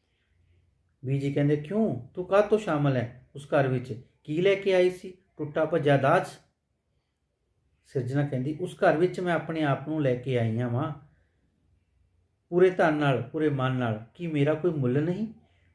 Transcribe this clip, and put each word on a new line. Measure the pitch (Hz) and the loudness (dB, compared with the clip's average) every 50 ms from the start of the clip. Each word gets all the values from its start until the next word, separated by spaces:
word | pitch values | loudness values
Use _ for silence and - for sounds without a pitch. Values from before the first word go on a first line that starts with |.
| _ _ _ _ _ _ _ _ _ _ _ _ _ _ _ _ _ _ _ _ - | _ _ _ _ _ _ _ _ _ _ _ _ _ _ _ _ _ _ _ _ -8
ਬੀਜੀ | 127 135 139 139 139 139 | -4 -4 -2 -2 -2 0
ਕਹਿੰਦੇ, | 147 143 143 151 | 0 2 2 2
"ਕਿਉਂ, | 147 - - 196 214 226 202 - - - - - | 0 -2 -2 -2 0 0 0 -2 -4 -8 -12 -10
ਤੂੰ | 185 175 | -10 -6
ਕਾਹਤੋਂ | - 190 202 208 202 220 214 | 0 2 2 2 4 2 0
ਸ਼ਾਮਲ | 214 185 160 147 143 143 131 | 0 0 0 2 2 2 2
ਹੈ | 123 113 117 - - - _ - | 0 -2 -4 -6 -14 -20 _ -18
ਉਸ | 143 - | -18 -6
ਘਰ | - 165 147 135 131 | 0 2 2 2 2
ਵਿੱਚ? | 131 123 120 - 110 - - _ _ _ _ | 0 -2 -4 -6 -12 -12 -14 _ _ _ _
ਕੀ | 151 151 165 | -6 -2 0
ਲੈ | 180 196 196 | 2 2 2
ਕੇ | 196 - 196 185 | 2 0 2 2
ਆਈ | 185 180 180 | 4 4 2
ਸੀ, | 180 - - 185 - _ _ _ _ | 0 -4 -12 -16 -18 _ _ _ _
ਟੁੱਟਾ | - 151 147 - 160 156 | -10 -10 -6 -2 -2 -2
ਭੱਜਾ | 151 170 160 139 143 143 | 0 0 0 2 4 4
ਦਾਜ?" | 135 123 131 165 185 - - - - _ _ _ _ _ _ _ _ _ _ _ _ _ _ _ _ _ _ _ _ _ _ _ _ _ _ _ _ _ | 4 4 4 2 2 0 -2 -10 -18 _ _ _ _ _ _ _ _ _ _ _ _ _ _ _ _ _ _ _ _ _ _ _ _ _ _ _ _ _
ਸਿਰਜਣਾ | _ - 139 117 120 135 143 143 | _ -6 -6 -4 -4 -2 -2 -2
ਕਹਿੰਦੀ, | 143 135 127 127 147 156 156 | -2 -2 -4 -4 -4 -6 -6
"ਉਸ | 180 170 - | -8 -10 -4
ਘਰ | - 208 175 151 | 0 2 2 4
ਵਿੱਚ | 151 175 180 175 196 | 4 2 0 -2 -2
ਮੈਂ | 180 180 170 | -4 -2 -2
ਆਪਣੇ | 156 160 - 165 160 156 | -2 -2 -4 -4 -2 0
ਆਪ | 143 135 135 135 156 | 0 0 -2 -2 -6
ਨੂੰ | 156 156 147 | -4 -2 0
ਲੈ | 131 123 | 0 0
ਕੇ | 123 - 139 127 120 | -2 -2 -2 -2 0
ਆਈ | 117 113 110 113 | 0 0 -2 -2
ਹਾਂ | 123 120 | -2 -2
ਮਾਂ, | 120 131 151 160 147 - - _ _ _ _ _ _ _ _ _ _ _ _ _ _ _ _ _ _ _ _ _ _ _ _ _ _ _ _ - | -2 -2 -2 -4 -6 -10 -14 _ _ _ _ _ _ _ _ _ _ _ _ _ _ _ _ _ _ _ _ _ _ _ _ _ _ _ _ -2
ਪੂਰੇ | 170 175 185 190 | 2 4 4 6
ਤਨ | 180 - 190 160 151 | 6 4 2 2 4
ਨਾਲ, | 147 147 143 135 117 120 | 2 2 2 2 2 0
ਪੂਰੇ | - - 160 156 151 | -4 -4 -2 0 0
ਮਨ | 143 131 127 131 131 | 0 0 0 0 0
ਨਾਲ। | 127 123 117 107 107 - - _ | 0 -2 -2 -2 -4 -8 -12 _
ਕੀ | - 175 | -10 -8
ਮੇਰਾ | 170 156 147 139 147 156 | -4 -2 0 2 2 2
ਕੋਈ | 151 - 180 | 0 0 -2
ਮੁੱਲ | 160 147 127 123 123 143 156 | -2 0 0 0 0 0 0
ਨਹੀਂ, | 170 180 196 220 214 - - _ _ _ _ _ _ _ | -2 -2 -4 -6 -8 -10 -14 _ _ _ _ _ _ _